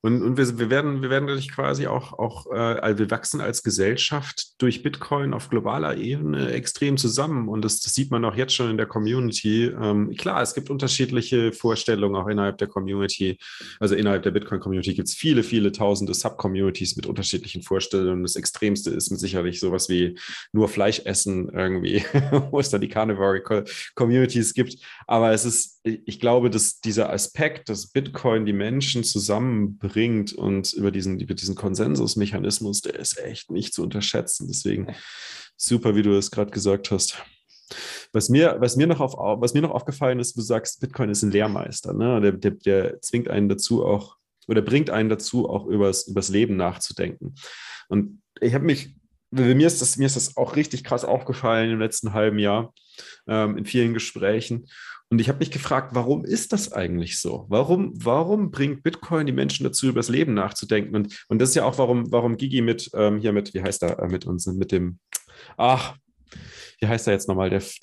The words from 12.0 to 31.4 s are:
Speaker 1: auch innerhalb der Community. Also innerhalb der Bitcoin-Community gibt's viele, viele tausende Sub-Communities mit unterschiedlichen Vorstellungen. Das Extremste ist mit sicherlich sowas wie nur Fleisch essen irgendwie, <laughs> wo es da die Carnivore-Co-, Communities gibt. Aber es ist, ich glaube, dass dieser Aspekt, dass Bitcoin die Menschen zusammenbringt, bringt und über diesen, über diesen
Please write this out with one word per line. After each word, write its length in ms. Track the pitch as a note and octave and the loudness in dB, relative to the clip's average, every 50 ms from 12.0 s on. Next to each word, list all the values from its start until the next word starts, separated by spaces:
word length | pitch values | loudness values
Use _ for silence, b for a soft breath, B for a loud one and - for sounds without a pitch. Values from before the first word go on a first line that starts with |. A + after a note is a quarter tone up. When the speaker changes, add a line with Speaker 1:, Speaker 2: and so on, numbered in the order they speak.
| G#2 G2+ G2 | 2 0 0
Speaker 1:
auch 120 | G2 F#2 | 0 -2
innerhalb 300 | G#2 G#2 G#2 G2+ G2+ G2 | 0 0 2 2 0 0
der 100 | - G2+ | -2 -4
Community. 720 | G2+ - G2+ F#2+ F#2+ G2 G2+ G2 F#2+ - - G2 F#2 F2+ B B B B B B B B B | -4 -2 -6 -4 -2 -2 0 0 -2 0 -2 -2 -2 -2 B B B B B B B B B
Also 140 | A2 G2 G2+ | 2 2 4
innerhalb 300 | F2 G#2+ G#2 G2 F2+ - | 4 4 2 2 2 0
der 80 | F#2+ | 0
Bitcoin-Community 640 | E2+ G#2 - - G#2 F#2 - F#2+ F#2+ F#2 F2 F#2+ F#2 | 0 0 -2 -2 -6 -4 -2 -2 -2 -2 -2 0 -2
gibt's 180 | F#2 F2+ - - | -2 -2 -4 -6
viele, 300 | - - D#3+ D3 A#2+ G#2+ | -2 2 4 4 4 2
viele 280 | - A#2 A2+ G2+ G2+ | 2 2 2 2 2
tausende 440 | G2 - G#2+ G2+ G2+ F#2+ G2+ - F2+ | 2 2 2 2 2 2 0 -2 -2
Sub-Communities 800 | - - A2+ - - - G2 F#2+ F#2+ G2 F#2+ F2+ - F#2 - - | -2 -2 -4 -4 -2 -4 -2 0 2 0 0 0 -2 -4 -4 -4
mit 100 | - - | -6 -4
unterschiedlichen 560 | - - - F#2+ - - F2 - - - F2 | -4 -4 -2 -2 -2 -2 -4 -6 -6 -12 -12
Vorstellungen. 640 | - - F#2+ F#2+ - - - G2 F#2 F#2 F#2 F2+ F2+ | -4 -2 0 0 0 0 0 2 2 2 2 0 -2
Das 120 | F2 - | -2 -4
Extremste 540 | - - - - - G#2+ G#2 G2+ G2+ - E2+ | -4 -4 -6 -4 0 0 0 0 0 0 -2
ist 220 | - - - - | -2 -2 -2 -4
mit 80 | G2 - | -4 -4
sicherlich 400 | - F#2 F#2 F#2 E2+ F2+ F2 - | -4 -2 -2 0 -2 -2 -2 -2
sowas 280 | - F#2 F2+ F#2 - | -2 0 0 0 0
wie 300 | - F#2 F2 F2 F2 F2+ B B B B B B B | 2 2 2 2 0 -2 B B B B B B B
nur 160 | - G#2+ G#2+ | 2 2 4
Fleisch 360 | G2+ - G#2 G2 G#2+ A2 - - | 4 4 2 2 2 2 0 -4
essen 420 | - G2 - - G2+ F#2+ F#2 F2+ - - | -2 -2 0 0 0 -2 -2 -4 -4 -2
irgendwie, 500 | - F#2 F#2 F#2 F2+ - F#2 G2 G#2 - - | -2 0 0 0 0 0 0 0 0 0 2
<laughs> 380 | - C#3+ C3+ C#3 C#3+ C#3 C#3 - | 2 2 2 4 2 2 2 2
wo 100 | - C#3+ | 0 0
es 120 | C3+ - | 0 2
da 80 | - G2+ | 0 0
die 100 | G#2 G#2 | -2 0
Carnivore-Co-, 760 | - A2 A2 A2 G#2 F#2+ G2 G2 F#2+ F#2+ F#2+ - A2 G#2 G2+ B B B B B B | 0 0 0 0 0 2 2 2 2 0 0 0 -2 -2 -2 B B B B B B
Communities 600 | - B2 A#2 A#2+ C3 C3 B2 B2 A#2+ A2 - - | 0 2 4 6 4 4 4 2 0 0 2 2
gibt. 220 | C3 B2 B2+ - B B B B B B | 0 0 0 -2 B B B B B B
Aber 260 | - A#2 A2+ A2+ A2+ | 0 2 4 6 4
es 140 | A2 G#2+ A#2 | 4 4 2
ist, 340 | A#2+ A2+ - - - _ _ _ | 0 0 0 -2 -4 _ _ _
ich 360 | A2+ A2 G#2+ - - G2+ G#2 | -4 -4 -4 -8 -12 -8 0
glaube, 300 | A#2+ A#2+ A#2+ B2+ A#2+ B2 | 2 4 4 6 4 4
dass 300 | G#2+ A2 - - - - | 2 2 0 0 -2 -4
dieser 340 | - A2+ G2+ A2 G#2+ - - | -4 -2 0 0 0 0 0
Aspekt, 560 | G2 - - - - D#3 D#3 D#3 - - - | -4 -4 -4 -2 -2 -2 -2 -2 -6 -8 -8
dass 220 | G#2+ G#2 - - | -8 -8 -8 -4
Bitcoin 560 | _ C3+ C#3 C3+ - - - B2+ A2+ A2 G#2+ | _ -4 -4 -4 -10 -2 0 2 2 2 2
die 60 | G#2 G2+ | 0 0
Menschen 500 | G2 G2+ A2 B2 C#3 C3+ - C3 A#2+ A2 | 0 0 0 0 -2 -2 0 -2 -2 -2
zusammenbringt, 880 | - - G#2 G2+ G#2+ G2+ G#2+ B2 C3 A#2+ G#2+ G#2 G2+ G2+ - - G2+ | -2 -2 -2 0 0 0 0 0 0 0 0 0 -2 -4 -6 -8 -2
bringt 420 | - G#2+ A#2 A#2+ A#2 A2 G2+ G#2 - | 2 2 2 2 2 0 -2 -4 -6
und 380 | - - G2+ G2 G2 F#2 - - | -4 -2 0 0 0 -2 -4 -4
über 180 | - G2+ G2 | 0 0 0
diesen, 280 | F#2+ G2 F2+ G2 F#2 - | 0 0 -4 -2 -4 -4
über 140 | - F#2 G2 | -4 -6 -6
diesen 220 | - | -6